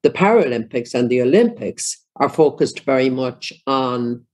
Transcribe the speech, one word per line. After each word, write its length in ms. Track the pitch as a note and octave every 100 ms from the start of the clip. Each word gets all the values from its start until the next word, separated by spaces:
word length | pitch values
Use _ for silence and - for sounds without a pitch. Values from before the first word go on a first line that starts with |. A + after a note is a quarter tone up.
the 60 | C#3+
Paralympics 840 | - F#3+ A3+ D3 A#2 A2+ B2 A#2+
and 160 | B2+ A#2+
the 100 | B2
Olympics 800 | B2 F3+ A#3 A#3 G#2+ - - - _ -
are 120 | C#3
focused 520 | - D3 - D3 -
very 300 | - C3 C3
much 420 | B2+ B2+ B2+ - - -
on 580 | C3+ C3 B2 A#2+ A#2+ _